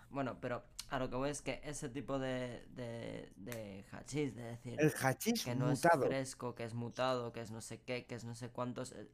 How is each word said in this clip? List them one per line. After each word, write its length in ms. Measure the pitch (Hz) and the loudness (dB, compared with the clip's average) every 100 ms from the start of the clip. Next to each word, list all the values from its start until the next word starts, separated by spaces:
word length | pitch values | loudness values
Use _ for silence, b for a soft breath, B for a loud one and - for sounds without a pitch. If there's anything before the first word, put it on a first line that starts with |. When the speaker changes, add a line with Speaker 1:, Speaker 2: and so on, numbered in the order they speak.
| - | -4
Speaker 1:
Bueno, 280 | 139 127 95 | -2 -2 -2
pero 240 | 123 120 - - - | -4 -4 -6 -14 -4
a 100 | 135 | -2
lo 100 | 127 | 0
que 60 | 123 | 0
voy 120 | 139 | 0
es 100 | 143 | -2
que 180 | - - | -4 -4
ese 260 | 151 139 147 | -4 -4 -4
tipo 300 | 127 139 135 | -4 -2 0
de, 460 | 131 127 123 117 - | 0 0 -2 -6 -10
de, 640 | - 120 117 113 110 - - | -8 -6 -4 -6 -6 -10 -12
de 500 | 101 117 104 98 98 | -8 -8 -8 -10 -12
hachís, 440 | 98 - 139 147 113 | -14 -4 0 0 -2
de 80 | |
decir 360 | 117 117 123 117 | -8 -8 -6 4
Speaker 2:
El 120 | 151 - | 4 6
hachís 420 | 135 127 220 233 | 4 4 2 2
Speaker 1:
que 120 | - 127 | 2 2
no 120 | 123 | 4
Speaker 2:
mutado. 360 | 135 170 160 | 6 8 8
Speaker 1:
es 40 | 120 | 6
fresco, 460 | 135 131 - 123 117 | 2 0 -4 -6 -4
que 80 | |
es 100 | 117 | -4
mutado, 580 | 117 117 113 127 127 120 | -4 -4 2 2 2 0
que 80 | 117 | -4
es 100 | 113 | -6
no 100 | 113 | -6
sé 200 | - 113 | -8 -8
qué, 240 | - 123 - | -4 -4 -4
que 100 | 120 | -6
es 80 | 117 | -6
no 100 | 117 | -6
sé 140 | 123 | -6
cuántos, 420 | 120 123 123 127 | -2 -2 -2 -6
eh, 160 | - 107 | -8 -14